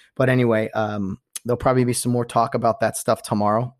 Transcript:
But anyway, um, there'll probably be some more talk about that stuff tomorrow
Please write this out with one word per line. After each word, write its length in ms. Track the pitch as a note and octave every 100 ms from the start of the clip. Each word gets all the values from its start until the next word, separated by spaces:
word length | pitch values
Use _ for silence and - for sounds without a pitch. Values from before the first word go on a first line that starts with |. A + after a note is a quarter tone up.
| _
But 140 | - C3
anyway, 400 | B2+ A#2+ A2 A2
um, 460 | A2 G#2+ G#2 F#2+ G2 _ -
there'll 120 | A2+ A#2+
probably 280 | C#3 B2+
be 80 | B2
some 200 | B2 B2+
more 120 | A#2+
talk 300 | A#2+ B2 A2+
about 260 | A#2+ A#2 A2
that 160 | A2 -
stuff 260 | - A2+
tomorrow 520 | - G#2+ G#2 G#2+ B2+ -